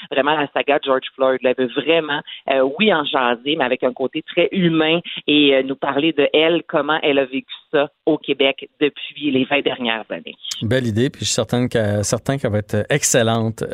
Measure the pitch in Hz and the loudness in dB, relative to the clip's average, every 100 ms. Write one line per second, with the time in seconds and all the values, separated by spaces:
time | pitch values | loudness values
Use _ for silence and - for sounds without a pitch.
0 | - 139 139 151 139 143 127 147 139 131 | -6 -2 0 0 -2 -2 0 0 2 -2
1 | - - 131 131 131 127 127 143 135 165 | -2 -2 0 2 0 0 -2 -2 0 0
2 | 156 147 - - - 135 135 151 214 165 | 0 -4 -8 -10 -2 2 2 2 2 2
3 | 143 147 123 120 131 151 127 127 127 123 | 0 0 0 0 -2 -2 0 0 -2 -2
4 | 131 160 - - 170 190 175 160 156 165 | -6 -6 -6 0 0 2 2 2 2 0
5 | - - - 147 143 135 135 135 151 135 | -2 -8 0 4 4 4 2 -4 -4 0
6 | 160 147 139 151 160 170 - 156 143 160 | 0 2 2 4 2 0 0 -2 0 -2
7 | 151 139 131 135 - - _ 151 151 _ | 0 0 0 -4 -8 -14 _ -2 -2 _
8 | - 151 - 139 135 135 - - 147 - | -2 -2 0 0 2 0 -8 -2 -2 -2
9 | - - 147 131 127 143 143 135 120 113 | -14 -6 -2 0 2 0 0 -2 -4 -4
10 | 107 85 - - - - 110 127 120 104 | -6 -12 -12 -16 -12 -6 -2 0 0 0
11 | 135 - 98 - 117 123 123 117 104 104 | 0 -2 -4 -2 -2 0 0 0 0 0
12 | 104 113 - 139 123 104 104 107 98 147 | -2 -2 -2 -2 0 -2 -2 -2 0 0
13 | - 135 113 113 113 110 - | 2 2 2 2 0 -4 -6